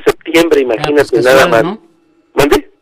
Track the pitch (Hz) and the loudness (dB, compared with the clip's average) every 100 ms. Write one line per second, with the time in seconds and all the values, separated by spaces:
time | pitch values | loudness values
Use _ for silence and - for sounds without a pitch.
0 | - - 165 165 165 147 127 110 147 147 | 0 -4 -2 0 2 0 -2 -4 -2 -2
1 | 135 117 123 135 127 113 165 220 _ _ | 0 0 2 2 2 0 -2 -6 _ _
2 | _ _ _ - 143 - - _ | _ _ _ -2 0 0 -4 _